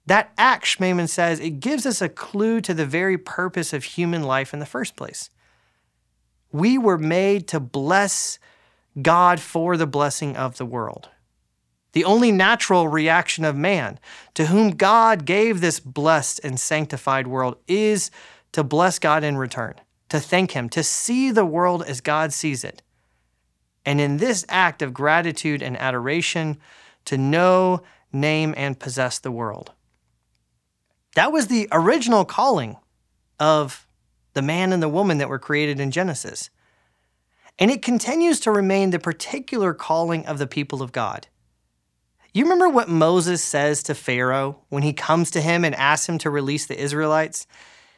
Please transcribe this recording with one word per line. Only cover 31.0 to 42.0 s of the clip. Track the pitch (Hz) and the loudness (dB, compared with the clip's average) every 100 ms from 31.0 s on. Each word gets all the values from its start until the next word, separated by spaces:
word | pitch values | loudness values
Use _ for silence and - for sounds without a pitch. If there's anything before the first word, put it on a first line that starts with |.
| _ - | _ 0
That | 233 | 2
was | 311 208 | 2 2
the | 233 202 | 0 2
original | 160 175 302 233 220 | 2 4 2 4 2
calling | 180 - 262 185 113 - _ _ _ _ _ - | 2 0 2 2 -2 -8 _ _ _ _ _ 0
of | 151 151 139 - _ _ _ _ _ | 4 4 0 -8 _ _ _ _ _
the | 139 | -4
man | 139 170 185 | -2 0 0
and | 185 | 0
the | 156 | 0
woman | 165 202 147 | 0 2 0
that | 131 | -2
were | 131 | -6
created | - 147 147 139 | -2 -2 0 -2
in | 139 | -2
Genesis. | 165 185 143 - - - _ _ _ _ _ _ _ _ _ _ - | -2 -2 -4 -10 -12 -14 _ _ _ _ _ _ _ _ _ _ 0
And | 196 | 2
it | 269 | 2
continues | - 240 - 320 339 277 | 0 -2 0 0 2 2
to | 226 | 2
remain | 208 190 196 190 | 2 2 2 2
the | 175 | 0
particular | 170 160 - 277 - 240 190 | -2 -6 -8 -10 -6 -2 -2
calling | 160 - 165 170 165 156 | -2 -2 0 0 -2 -4
of | 143 | -6
the | 139 | -6
people | 151 143 135 | -6 -6 -8
of | 127 | -8
God. | 127 104 - - _ _ _ _ _ _ _ | -6 -6 -8 -14 _ _ _ _ _ _ _